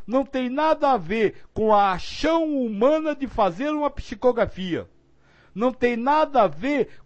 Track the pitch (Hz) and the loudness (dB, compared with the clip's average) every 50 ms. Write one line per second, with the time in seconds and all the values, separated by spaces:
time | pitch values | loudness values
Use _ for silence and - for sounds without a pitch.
0 | - - 226 269 269 - - 254 254 247 254 285 311 311 311 302 302 277 262 214 | -6 -2 -2 -2 -2 -2 -4 -4 -4 -2 -2 0 2 2 2 2 2 2 2 0
1 | 160 160 208 226 214 165 - - - - - - 220 214 214 202 202 190 185 170 | -2 -2 -2 0 0 0 0 -4 -16 -10 -4 -2 2 4 4 4 4 2 0 -2
2 | - - - - - 311 330 330 320 311 294 269 247 226 214 196 226 277 311 320 | -6 -8 -6 -2 0 2 2 2 0 0 -2 -2 -2 -2 0 2 2 4 4 2
3 | 311 311 294 285 277 214 - 226 208 185 165 180 269 302 311 294 294 277 285 - | 0 -2 -4 -6 -8 -6 0 0 0 0 0 -2 -4 -4 -2 -2 -2 -4 -4 -6
4 | - - 247 208 - 247 233 233 202 - - 180 185 185 156 120 90 - _ _ | -12 -12 -6 0 0 0 2 2 -2 -2 -4 -6 -6 -4 -4 -4 -6 -10 _ _
5 | _ _ _ _ _ _ _ _ _ _ - 185 226 254 - - 247 240 240 226 | _ _ _ _ _ _ _ _ _ _ -6 -2 -2 -2 0 2 0 0 0 2
6 | 233 269 294 311 311 294 285 247 208 185 147 151 196 277 294 269 208 - - - | 0 2 2 2 2 2 4 4 4 2 2 -2 -4 -2 0 0 -2 -4 -6 -18
7 | - | -6